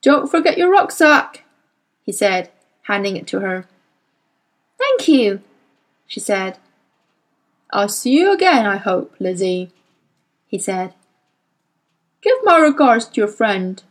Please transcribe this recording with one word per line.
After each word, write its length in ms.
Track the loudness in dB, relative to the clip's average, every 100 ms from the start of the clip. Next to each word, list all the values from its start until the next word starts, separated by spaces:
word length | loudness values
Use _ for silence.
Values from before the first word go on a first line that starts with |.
"Don't 280 | 4 2 2
forget 280 | 0 0 0
your 120 | 2
rucksack," 760 | 2 0 2 4 4 0 -14 _ _ _ _ _ _
he 80 | -12
said, 400 | -2 -2 -2 -6 _ _ _
handing 320 | -6 -4 -4 -8
it 120 | -8
to 120 | -6
her. 260 | -6 -8 -10 _ _ _ _ _ _ _ _ _ _ _
"Thank 300 | -2 -2 2
you," 340 | 2 2 -4 _ _ _ _ _ _ _
she 140 | -14
said. 400 | -4 -4 -4 -12 _ _ _ _ _ _ _ _ _ _ _
"I'll 160 | -4 -4
see 300 | -4 0 2
you 120 | 2
again, 360 | 2 2 2 0
I 100 | -2
hope, 380 | -2 -4 -4 _
Lizzie," 540 | -6 -4 -4 -4 -8 _ _ _ _ _ _ _ _
he 140 | -8
said. 340 | -6 -6 -8 _ _ _ _ _ _ _ _ _ _ _ _ _
"Give 160 | 0 2
my 160 | 4 4
regards 480 | 4 4 2 2 0
to 120 | -4
your 80 | -4
friend." 540 | -2 -2 -2 -6 -10 _